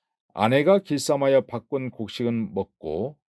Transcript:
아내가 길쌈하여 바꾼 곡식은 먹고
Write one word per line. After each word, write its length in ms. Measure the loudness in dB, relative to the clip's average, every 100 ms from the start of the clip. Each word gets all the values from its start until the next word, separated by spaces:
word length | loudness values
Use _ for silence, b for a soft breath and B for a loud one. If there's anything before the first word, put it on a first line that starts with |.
| _ _ _
아내가 480 | -2 2 2 4 2
길쌈하여 640 | 2 -4 0 0 4 4
바꾼 500 | 2 -8 -6 -6 -6
곡식은 600 | -10 -12 -4 -4 -2 -4
먹고 640 | -6 -8 _ -8 -6 -6 -10